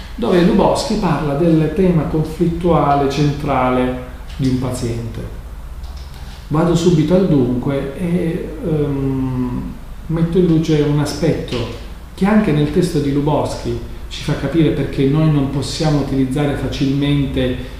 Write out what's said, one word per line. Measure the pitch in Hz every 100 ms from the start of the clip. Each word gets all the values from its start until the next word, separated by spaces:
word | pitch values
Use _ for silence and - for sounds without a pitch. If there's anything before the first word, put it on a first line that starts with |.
| - -
dove | 220 180
Luborsky | 175 208 - - - 214
parla | 185 143 151
del | 139 170 160 151 -
tema | 185 170
conflittuale | - 156 151 - 170 - 175 156 143 143 135
centrale | 151 147 - 143 131 127 127 127 127 - - - -
di | 131
un | 123
paziente. | 127 - 117 113 113 110 - - - - - - - - - - - - -
Vado | 151 175
subito | 165 175 156 151
al | 185 180
dunque | 143 123 120 143 139 - -
e, | 175 175 165 - - - 180
ehm, | 151 143 135 135 135 131 127 127 127 131 - - - -
metto | 160 170 190
in | 170
luce | 160 - 151
un | 147 147
aspetto | 143 - 160 - - 123 113 - - - -
che | - 196
anche | 214 185
nel | 147 147
testo | 185 - 151
di | 139
Luborsky | 143 147 143 - - 120 117 - - -
ci | -
fa | - -
capire | 175 170 147
perché | 143 127 -
noi | 135 151 160
non | 147 131
possiamo | 139 - - 156 147
utilizzare | 131 135 127 147 147
facilmente | 104 131 - 135 139 143 143 131 127 127 127 -